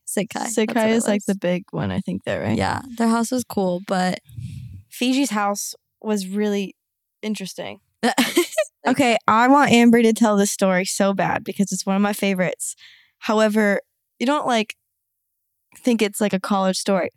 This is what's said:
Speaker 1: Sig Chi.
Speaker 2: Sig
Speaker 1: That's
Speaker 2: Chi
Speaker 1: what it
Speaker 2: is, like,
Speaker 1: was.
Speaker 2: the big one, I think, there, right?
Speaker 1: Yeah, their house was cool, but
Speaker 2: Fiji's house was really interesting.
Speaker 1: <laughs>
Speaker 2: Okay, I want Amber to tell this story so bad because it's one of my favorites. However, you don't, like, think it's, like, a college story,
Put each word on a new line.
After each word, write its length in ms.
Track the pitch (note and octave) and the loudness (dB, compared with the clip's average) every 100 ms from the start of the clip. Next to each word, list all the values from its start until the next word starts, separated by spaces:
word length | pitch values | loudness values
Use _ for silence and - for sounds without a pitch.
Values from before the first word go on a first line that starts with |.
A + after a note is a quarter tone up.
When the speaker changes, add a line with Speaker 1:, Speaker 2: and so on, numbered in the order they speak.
| - | -8
Speaker 1:
Sig 240 | - F#3+ | -6 -4
Chi. 160 | - A#3 | -4 -4
Speaker 2:
Sig 200 | A3+ A3 | -2 0
Speaker 1:
That's 40 | A#3 | 0
Speaker 2:
Chi 100 | A3 | 0
Speaker 1:
what 60 | |
it 40 | A3+ | 0
Speaker 2:
is, 120 | A3+ | 0
like, 80 | G#3 | -2
Speaker 1:
was. 60 | - | -2
Speaker 2:
the 100 | G3 | -4
big 280 | F3 F3+ - | -2 -4 -4
one, 200 | E3 G2+ | -6 -4
I 80 | F#2+ | -4
think, 220 | F#3+ F3+ - | -4 -6 -4
there, 160 | F#2 | -4
right? 160 | G2 - | -2 -2
Speaker 1:
Yeah, 240 | F#3+ - - A#3 | -2 -4 -6 -2
their 100 | A#3 | 0
house 220 | A3+ A3+ | 0 0
was 120 | B3+ A#3 | -4 -4
cool, 360 | - F#3 F3+ G3 | -4 -2 -2 -2
but 320 | F#3+ F#3 - - - - - - - - | -2 0 -2 -8 -14 -12 -12 -14 -16 -16
Speaker 2:
Fiji's 400 | - B3 C4 C#4+ | -4 -2 0 0
house 440 | G#3+ G3+ G3+ - - _ _ | 0 -2 -4 -8 -12 _ _
was 260 | A3 G#3+ F#3+ | -4 -4 -4
really 480 | G3+ G#3 G3+ F#3+ - _ _ _ _ | -2 -2 -2 -4 -10 _ _ _ _
interesting. 580 | A3 G3+ F#3+ - F3+ G3+ _ _ | -8 -8 -10 -12 -14 -14 _ _
Speaker 1:
<laughs> 60 | A#3 - A3+ - E4+ - - _ - | -2 0 0 0 -2 -2 -4 _ -2
Speaker 2:
Okay, 300 | C4 B3+ A3+ - | 2 2 2 2
I 220 | G#3+ B3 | 4 6
want 220 | C#4 B3+ | 6 6
Amber 300 | A#3 A#3+ A#3 | 6 6 6
to 120 | A3+ | 6
tell 240 | A3 A3+ G#3 | 4 4 4
this 140 | G3+ | 2
story 340 | - F#3+ F3+ G3 | 2 0 0 0
so 280 | - G3 | 0 0
bad 300 | G3 E3 - | 0 0 -2
because 280 | - F#3+ G3 | -4 -4 -2
it's 120 | F#3 - | -4 -2
one 120 | G3 | 0
of 40 | |
my 120 | G3+ | 0
favorites. 600 | G#3 G3 F#3+ E3+ - - - - - _ _ | 0 -2 0 -2 -4 -10 -12 -18 -20 _ _
However, 640 | - G#3+ A3 G#3+ G#3 G3 - _ _ - | -2 2 2 4 2 2 -4 _ _ -4
you 60 | A#3+ | -2
don't, 220 | D4 C4+ | 0 0
like, 280 | A#3 G#3 - _ _ _ _ _ _ _ _ _ - | -2 -2 -8 _ _ _ _ _ _ _ _ _ -6
think 240 | - A3+ | 0 2
it's, 200 | G#3 - | 0 0
like, 100 | G#3 | -2
a 80 | F#3+ | -2
college 380 | - G3+ F#3+ F#3 | 0 0 0 0
story, 320 | - F#3+ D#3+ | 0 0 -2